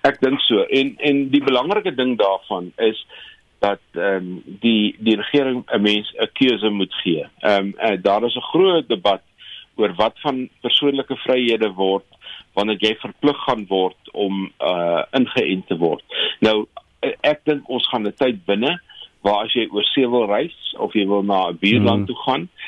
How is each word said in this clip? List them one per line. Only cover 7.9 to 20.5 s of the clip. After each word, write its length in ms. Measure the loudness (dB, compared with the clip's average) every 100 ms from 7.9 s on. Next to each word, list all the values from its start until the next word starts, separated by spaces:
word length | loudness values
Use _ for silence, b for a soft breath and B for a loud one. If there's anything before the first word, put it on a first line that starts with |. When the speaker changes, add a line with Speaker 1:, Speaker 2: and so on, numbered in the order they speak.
| 0
Speaker 1:
daar 220 | 2 2
is 100 | 0 -4
'n 40 |
groot 480 | -2 2 4 2 0
debat 320 | 0 0 0 _ _ B B B -2
oor 160 | -2 2
wat 160 | 0 0
van 280 | -4 -4 -8 _
persoonlike 560 | -2 2 2 0 -4 -6
vryhede 560 | 0 2 2 2 0
word 300 | 0 0 0 _ _ B B B
wanneer 220 | -2 -2 0
jy 160 | 0
verplig 420 | -2 -8 -2 0 0
gaan 200 | -2 -2 0
word 280 | 0 0 -4 -14
om, 380 | -4 -2 -2 -6 _
eh, 440 | -2 0 0 0 0
ingeënt 540 | 0 0 0 0 -2 -4
te 100 | -2
word. 260 | 0 -2 _ B B B
Nou, 260 | 2 2 -4 -12 _ _
eh, 100 | -6 -2
ek 200 | -2 0
dink 240 | -2 -4 -4
ons 200 | -6 -4
gaan 180 | -4 -4
'n 60 | -2
tyd 280 | -2 -2
binne 360 | -2 0 0 -4 B B B _
waar 220 | 0 0
as 80 | 0
jy 140 | -2 -2
oor 100 | -2
see 220 | 0 0 2
wil 180 | 2 2
reis 480 | 0 -2